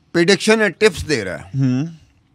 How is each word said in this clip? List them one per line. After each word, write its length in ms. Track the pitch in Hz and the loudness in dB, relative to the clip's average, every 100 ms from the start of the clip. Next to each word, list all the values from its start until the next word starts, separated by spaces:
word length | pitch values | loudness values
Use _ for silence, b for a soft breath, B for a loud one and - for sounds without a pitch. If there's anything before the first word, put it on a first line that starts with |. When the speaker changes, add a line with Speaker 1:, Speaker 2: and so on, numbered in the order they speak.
| _ | _
Speaker 1:
प्रेडिक्शन 480 | 170 170 190 220 220 | 0 2 2 2 2
है, 100 | 208 | 2
टिप्स 320 | - 214 156 | 2 0 0
दे 220 | 151 127 | -4 -4
रहा 120 | 92 76 | -4 -10
है। 140 | 90 135 | -8 -2
Speaker 2:
हम्म। 320 | 131 127 165 160 _ _ _ | -2 -2 -6 -12 _ _ _